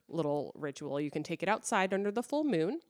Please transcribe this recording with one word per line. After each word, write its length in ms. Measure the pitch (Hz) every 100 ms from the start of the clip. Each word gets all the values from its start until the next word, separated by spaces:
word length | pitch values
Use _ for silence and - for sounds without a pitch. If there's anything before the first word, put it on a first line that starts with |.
| -
little 460 | 165 147 147 113 -
ritual, 440 | 147 135 147 143
you 100 | 151
can 100 | 160
take 200 | 151 165
it 60 | 175
outside 440 | 226 - 214 190
under 160 | 196 202
the 120 | 208
full 220 | 247 294 302
moon 340 | 180 240 320 _